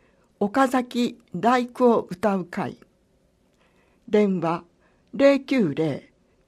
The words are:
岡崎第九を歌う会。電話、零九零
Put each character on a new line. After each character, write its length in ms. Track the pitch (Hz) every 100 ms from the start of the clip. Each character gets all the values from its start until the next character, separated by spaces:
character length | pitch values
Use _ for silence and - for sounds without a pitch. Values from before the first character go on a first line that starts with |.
| _ _ _ _
岡 260 | 202 - 262
崎 500 | 254 247 240 240 - _
第 360 | 175 214 254 247
九 160 | - 247
を 160 | 214 -
歌 240 | 180 214 190
う 80 |
会。 340 | 175 - 139 - _ _ _ _ _ _ _ _ _ _ _ _ -
電 320 | 208 202 185
話、 240 | 165 160 - _ _ _ _
零 260 | - 277 277
九 340 | 277 269 175
零 360 | 139 156 131 - _ _ _